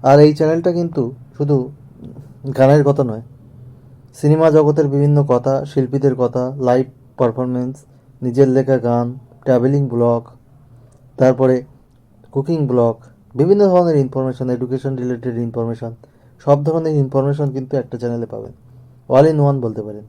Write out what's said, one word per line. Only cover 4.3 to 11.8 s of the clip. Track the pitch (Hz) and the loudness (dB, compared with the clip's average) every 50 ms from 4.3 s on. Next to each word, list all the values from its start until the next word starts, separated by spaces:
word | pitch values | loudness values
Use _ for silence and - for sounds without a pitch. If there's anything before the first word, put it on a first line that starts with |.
| 151 160 160 160 | 2 4 4 4
জগতের | 151 156 151 147 151 151 156 139 | 4 4 4 4 2 2 0 0
বিভিন্ন | 135 143 143 143 147 147 143 | 0 0 2 2 2 2 2
কথা, | 143 123 120 120 139 135 135 147 | 2 0 0 0 0 -2 -2 -4
শিল্পীদের | 143 - 139 131 123 131 139 131 139 127 | -4 -2 -4 -2 -2 -2 0 0 0 0
কথা, | 120 127 120 120 127 127 127 135 | 2 -2 -2 -2 -2 -4 -4 -6
লাইভ | 143 131 123 123 127 131 127 - _ _ _ _ | -4 0 2 2 2 0 -2 -8 _ _ _ _
পারফরম্যান্স, | - 127 120 117 131 127 127 127 123 123 127 135 - - _ _ _ _ _ _ _ 131 | -2 0 0 0 -2 -4 -4 -4 -4 -6 -6 -10 -12 -18 _ _ _ _ _ _ _ -8
নিজের | 127 120 131 139 135 | -6 2 2 2 4
লেখা | 127 135 131 131 135 127 | 4 0 2 2 0 0
গান, | 113 120 120 120 120 120 123 135 - _ - _ _ | 0 0 0 0 -2 -4 -8 -12 -18 _ -20 _ _
ট্রাভেলিং | - 131 123 120 135 139 143 143 131 | 0 0 2 2 2 0 0 -2 -2
ব্লগ, | 117 117 117 120 120 117 117 - - - _ _ _ _ _ _ - - - - _ _ _ - _ | -2 0 0 2 0 -2 -4 -10 -20 -20 _ _ _ _ _ _ -20 -20 -20 -20 _ _ _ -20 _
তারপরে | - 131 131 127 117 131 131 127 127 127 - - _ | 2 2 2 2 2 2 0 0 0 -4 -10 -20 _